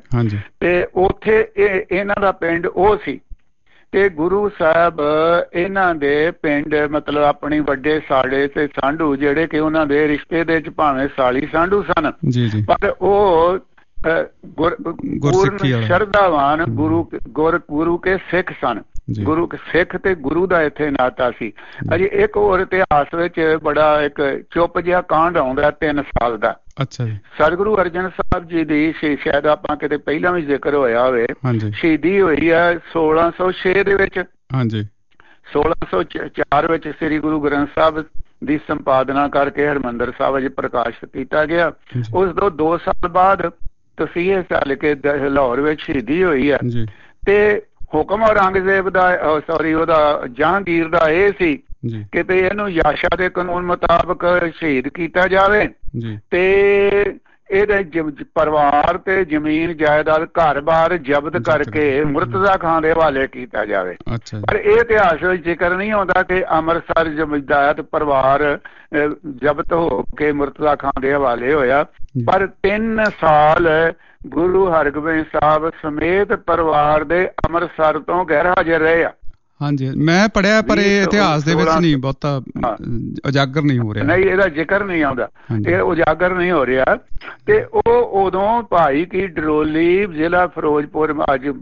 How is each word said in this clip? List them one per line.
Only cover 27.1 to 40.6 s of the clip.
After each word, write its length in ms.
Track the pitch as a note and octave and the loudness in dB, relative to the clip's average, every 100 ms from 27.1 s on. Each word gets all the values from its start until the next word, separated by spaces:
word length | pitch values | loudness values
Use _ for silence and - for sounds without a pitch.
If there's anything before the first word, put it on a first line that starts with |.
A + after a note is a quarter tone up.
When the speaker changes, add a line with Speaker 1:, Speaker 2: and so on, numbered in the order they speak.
| G2+ - - | -6 -10 0
Speaker 2:
ਸਤਿਗੁਰੂ 340 | D3+ F3+ G#3 G3+ | 0 2 0 0
ਅਰਜਨ 340 | F3 F3 F#3 | 0 -2 -6
ਸਾਹਿਬ 380 | - - F3+ E3+ | -4 0 0 0
ਜੀ 180 | E3+ D#3 | -4 0
ਦੀ 280 | D3+ D#3+ D3 | 0 0 -2
ਸ਼ੀ-, 180 | D#3 C#3 | -4 -2
ਸ਼ਾਇਦ 240 | D#3 C#3+ D3+ | 0 0 2
ਆਪਾਂ 300 | D3+ C#3+ D3 | 0 -2 -4
ਕਿਤੇ 200 | D3 D3 | -4 -4
ਪਹਿਲਾਂ 340 | D3+ D3+ F3+ | -4 -2 -2
ਵੀ 100 | F3+ | -2
ਜ਼ਿਕਰ 340 | C#3+ C3+ D3 C#3+ | -2 -2 0 0
ਹੋਇਆ 280 | B2 A#2 | 0 2
ਹੋਵੇ, 240 | B2+ B2 A#2+ D3 B2+ | 2 0 -2 -2 -2
Speaker 1:
ਹਾਂਜੀ। 260 | A2+ G#2+ | -2 -4
Speaker 2:
ਸ਼ਹੀਦੀ 500 | G#2+ E3+ D#3 D#3+ G3 | -2 0 2 2 2
ਹੋਈ 300 | F3+ D3 E3 | 2 2 2
ਹੈ 280 | E3 F3 E3+ - | 2 2 0 -4
ਸੋਲਾਂ 380 | E3 D#3 D#3+ E3+ - | -2 2 2 0 0
ਸੌ 140 | F#3 | -4
ਛੇ 320 | F3+ F#3 F#3+ | -2 -2 0
ਦੇ 120 | G3 G3 | 0 0
ਵਿੱਚ। 280 | F#3+ F#3+ F3+ _ - | 0 -4 -10 _ -6
Speaker 1:
ਹਾਂਜੀ। 340 | C3 A#2 A2 G#2 _ _ _ - _ - | -2 -2 -2 -8 _ _ _ -20 _ -6
Speaker 2:
ਸੋਲਾਂ 340 | D3 D#3 E3 - | -2 0 -2 -2
ਸੌ 120 | F#3 | -4
ਚਾਰ 680 | E3 D#3+ D#3 - D3 C#3+ D#3+ | -4 -8 -10 -6 0 0 0
ਵਿੱਚ 160 | D#3+ D3+ | -2 -4
ਸ੍ਰੀ 320 | C#3+ D#3+ D3+ | -6 -4 -2
ਗੁਰੂ 220 | D#3 D#3 | -2 -2
ਗ੍ਰੰਥ 280 | C#3+ C#3+ C#3+ - | 0 -2 -2 2
ਸਾਹਿਬ 300 | D#3+ D#3 D#3 - - - | 0 0 -6 -8 -8 -10
ਦੀ 160 | B2+ D3 - | -4 -4 -4
ਸੰਪਾਦਨਾ 600 | D3 - C3 C3 C#3 C#3+ | -6 0 0 0 -2 0
ਕਰਕੇ 400 | C#3+ C#3 C#3+ D3 | 0 -2 0 -2
ਹਰਿਮੰਦਰ 440 | C#3 B2 A#2 A#2+ - | -2 -4 -4 -6 -2
ਸਾਹਿਬ 200 | C3+ C3+ | -2 0
ਅਜੇ 120 | C3 | -4
ਪ੍ਰਕਾਸ਼ਿਤ 600 | - | -6